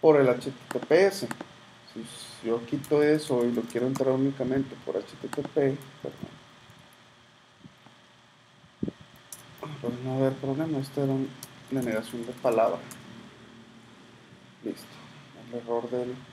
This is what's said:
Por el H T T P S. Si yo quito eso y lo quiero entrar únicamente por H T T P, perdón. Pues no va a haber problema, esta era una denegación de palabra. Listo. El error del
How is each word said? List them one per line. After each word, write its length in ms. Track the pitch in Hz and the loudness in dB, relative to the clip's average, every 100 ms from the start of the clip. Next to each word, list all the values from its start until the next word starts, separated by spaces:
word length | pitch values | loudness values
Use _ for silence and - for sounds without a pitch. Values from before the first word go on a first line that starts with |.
Por 180 | 165 147 | 8 8
el 80 | 131 | 8
H 220 | 123 135 | 4 -2
T 300 | 135 - 127 | -10 -6 -6
T 60 | - | 4
P 200 | 160 196 | 6 6
S. 220 | 190 117 - - - - - - | 2 -6 -8 -12 -18 -20 -20 -16
Si 100 | 110 113 - - - 113 | -14 -12 -14 -16 -8 -2
yo 180 | 117 117 | -2 0
quito 380 | 147 - 147 | -6 2 4
eso 420 | 147 151 151 123 120 | 6 4 2 2 2
y 60 | |
lo 100 | 120 | 2
quiero 220 | 113 120 123 | -2 0 0
entrar 280 | 135 131 | 2 2
únicamente 640 | 131 135 139 131 135 135 - | 4 2 0 -2 0 -2 -8
por 140 | - - | -4 -4
H 80 | - - | -6 -12
T 60 | 135 | -8
T 160 | - | -6
P, 340 | 139 - 139 147 - - | -4 2 2 0 -8 -12
perdón. 300 | - - - - - - - - - - - - - - - _ - - - - - - - _ _ - - - - - - - - - - - 156 147 | -12 -10 -14 -16 -20 -20 -20 -20 -20 -20 -20 -20 -20 -20 -20 _ -20 -20 -20 -20 -20 -20 -20 _ _ -20 -20 -8 -8 -8 -20 -20 -20 -20 -18 -14 -12 -6
Pues 120 | 120 123 | -6 -4
no 60 | 127 | -4
va 60 | 131 | 2
a 40 | |
haber 140 | 135 135 | 2 0
problema, 400 | 135 139 160 143 | -2 -2 0 -2
esta 240 | 139 - | -2 -2
era 100 | 139 | 0
una 160 | 135 135 - - - - | 0 -2 -8 -18 -18 -6
denegación 560 | 135 120 110 110 120 117 | -2 0 -2 -4 -8 -8
de 60 | |
palabra. 460 | 127 131 110 110 92 - - - - - - - - - - - - - - - - - - | -2 2 4 4 2 -8 -16 -18 -18 -20 -20 -20 -20 -20 -20 -20 -20 -20 -20 -20 -20 -20 -12
Listo. 240 | 113 - - - - - - - 120 | -10 -10 -12 -20 -20 -20 -20 -20 -12
El 80 | 120 | -12
error 280 | 113 117 117 | -2 -2 -2
del 240 | 123 123 127 139 | -4 -4 -8 -12